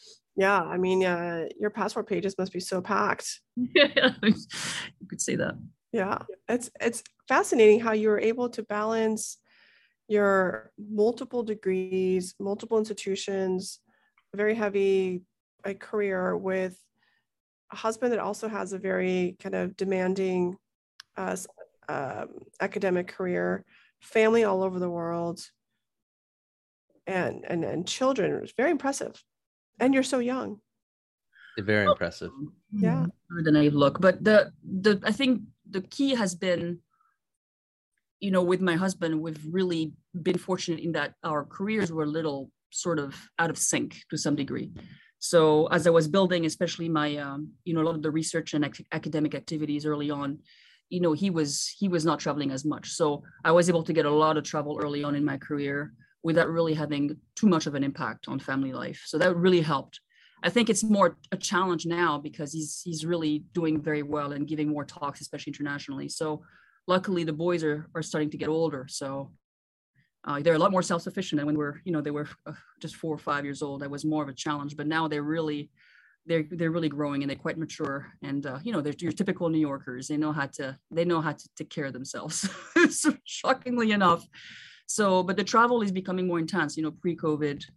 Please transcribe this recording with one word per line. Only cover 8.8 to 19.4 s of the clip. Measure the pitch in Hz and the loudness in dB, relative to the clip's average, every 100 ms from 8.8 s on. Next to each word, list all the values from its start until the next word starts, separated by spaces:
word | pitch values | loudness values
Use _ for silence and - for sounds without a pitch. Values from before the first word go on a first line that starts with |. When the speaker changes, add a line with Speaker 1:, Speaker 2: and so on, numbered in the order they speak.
| 214 226 220 220 - - _ _ _ _ _ _ - | -2 0 0 -2 -6 -12 _ _ _ _ _ _ -2
Speaker 1:
your | 208 202 190 185 110 - - | 2 4 4 2 -2 -10 -18
multiple | 208 214 214 233 254 247 | -6 2 2 0 -4 -4
degrees, | 214 208 190 185 185 185 185 185 180 - | -4 -4 -2 -2 0 0 0 0 -2 -6
multiple | 196 214 220 220 | -6 -6 0 0
institutions, | 214 196 196 196 - 196 190 185 185 - _ _ _ _ _ | 0 -4 -6 -4 -4 -2 -2 -2 -4 -14 _ _ _ _ _
a | 196 | -2
very | 214 220 | 0 0
heavy, | 208 202 196 190 185 180 - _ _ _ | 0 2 4 4 2 -4 -8 _ _ _
like, | - 190 | -10 -10
career | - 214 202 185 185 180 | -6 -2 0 0 0 -2
with | 190 190 185 185 _ _ _ _ _ _ _ _ _ | -2 -2 -2 -8 _ _ _ _ _ _ _ _ _
a | - | -6
husband | 226 226 247 | -4 0 0
that | 214 | 0
also | 190 208 220 | -2 -4 -6
has | 202 190 | -6 -6
a | 190 | -6
very | 190 185 185 185 180 | -2 0 0 0 0
kind | - | -4